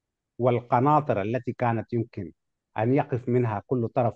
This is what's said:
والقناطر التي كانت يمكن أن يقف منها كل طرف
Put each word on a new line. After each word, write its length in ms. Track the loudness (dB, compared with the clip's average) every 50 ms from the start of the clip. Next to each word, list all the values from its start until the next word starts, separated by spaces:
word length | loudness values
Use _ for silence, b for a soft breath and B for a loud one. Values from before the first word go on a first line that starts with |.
| _ _ _ _ _ _ _ -2
والقناطر 840 | 0 2 2 0 0 0 2 2 4 4 4 2 2 2 -2 -2 0
التي 300 | -2 -4 -4 -4 -6 -6
كانت 400 | -2 0 0 0 -2 -4 -4 -4
يمكن 400 | -4 -4 -4 -8 -12 -12 -12 -14 _ _ _ _ _ _ _ -6 -2
أن 160 | 0 2 2
يقف 340 | 2 0 0 -4 -6 -4 0
منها 340 | 0 0 0 0 -2 -6 -4
كل 220 | -4 -2 -2 -2 -2 0
طرف 200 | 0 0 0 -2